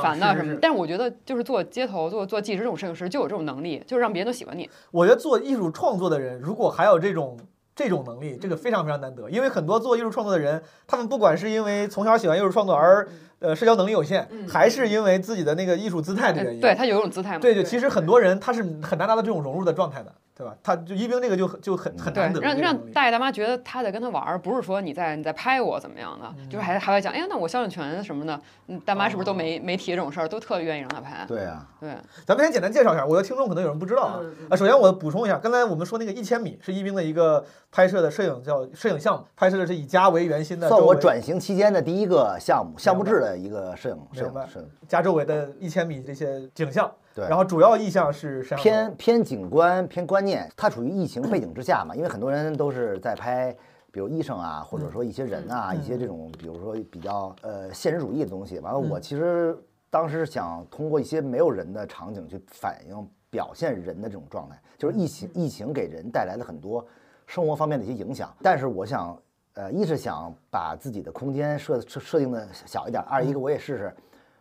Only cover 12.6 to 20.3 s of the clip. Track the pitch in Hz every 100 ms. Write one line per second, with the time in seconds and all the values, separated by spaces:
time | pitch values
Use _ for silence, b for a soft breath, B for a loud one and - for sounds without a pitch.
12.6 | 196 147 170 196 - B B B 147 165
13.6 | 226 220 190 208 147 185 127 - 190 160
14.6 | 202 254 233 208 208 185 190 214 147 160
15.6 | 185 175 214 175 156 196 240 160 127 117
16.6 | 226 185 254 202 202 185 190 165 240 208
17.6 | - 240 269 202 160 240 190 190 220 226
18.6 | 185 156 151 170 196 226 214 185 143 156
19.6 | 185 160 170 135 107 - _